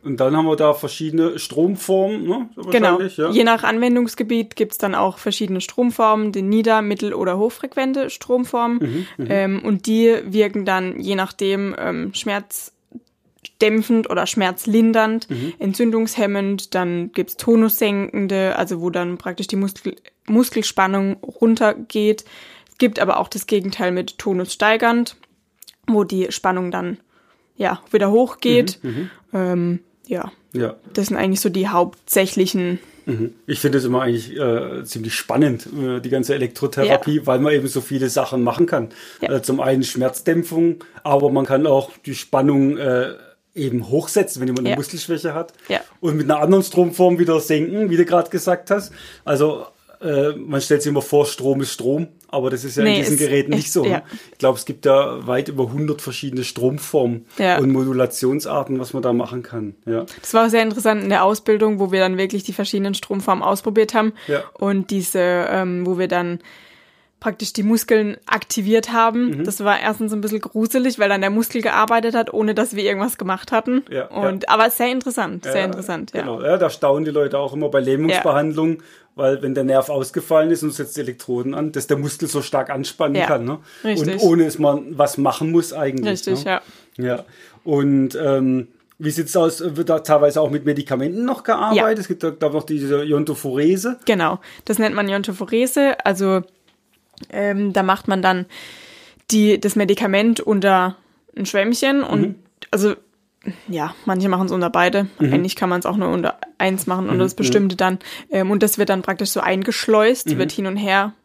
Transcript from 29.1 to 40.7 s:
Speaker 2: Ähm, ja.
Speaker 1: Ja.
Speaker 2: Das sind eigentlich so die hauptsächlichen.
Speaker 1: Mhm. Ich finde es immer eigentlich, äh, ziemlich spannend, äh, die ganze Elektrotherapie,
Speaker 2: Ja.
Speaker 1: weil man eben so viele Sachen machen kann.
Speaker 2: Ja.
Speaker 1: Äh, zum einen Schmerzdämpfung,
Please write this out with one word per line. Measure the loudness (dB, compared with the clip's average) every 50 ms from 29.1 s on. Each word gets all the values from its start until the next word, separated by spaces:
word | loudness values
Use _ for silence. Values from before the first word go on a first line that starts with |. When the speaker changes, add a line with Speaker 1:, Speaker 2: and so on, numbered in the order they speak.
| -10 -20 _ _ -4
Speaker 2:
Ähm, | -2 -2 0 0 0 0 0 -2 -4 -6 _ _ _ _
ja. | -8 -6 -6 -6 -10 -14 _ _ _ -4
Speaker 1:
Ja. | -4 -4 -4 -4 -8 _ -8 -4
Speaker 2:
Das | -4 -2 -2
sind | -2
eigentlich | 0 0 0 0 0
so | 0 -2
die | 0 0 -2 0
hauptsächlichen. | 2 0 0 0 -2 _ _ 0 2 2 2 2 2 0 0 2 2 -2 -2 -2 -2 -4 -8 -14 -20 -16 -8
Speaker 1:
Mhm. | -6 -4 -2 -4 -4 -6 _ _
Ich | -8 -6 -2
finde | 0 2 2 2
es | 0
immer | 2 0 0 2
eigentlich, | 0 0 -2 -4 -8 -6
äh, | -2 0 0 0 0 -2 -6 -8 -10 -10
ziemlich | -10 -10 -8 -8 -6 -6
spannend, | -8 -6 -2 2 4 4 4 2 -2 -6
äh, | -12 -8 -6 -4 -4 -4 -4
die | -4 -2
ganze | -2 -2 0 0 0
Elektrotherapie, | -2 -2 -4 -4 -4 -6 -4 -2 0 2 2 2 2 2 0 -2 0
Speaker 2:
Ja. | 2
Speaker 1:
weil | 2 2 2
man | 4 2 2
eben | 2 0 0
so | -4 -4
viele | -4 -4 -4 -2 -2 0
Sachen | 0 -2 -2 -2 -2 -2 0
machen | 0 2 2 0
kann. | 2 2 -2 -2 -4 -10 -18 -20 -20 -10 -6
Speaker 2:
Ja. | -4 -2 -2
Speaker 1:
Äh, | -2 0
zum | 0 -2 0
einen | 2 2 2 2 0
Schmerzdämpfung, | -2 -2 -2 -2 -2 -2 -2 -2 0 0 0 0 -2 0 2 2 2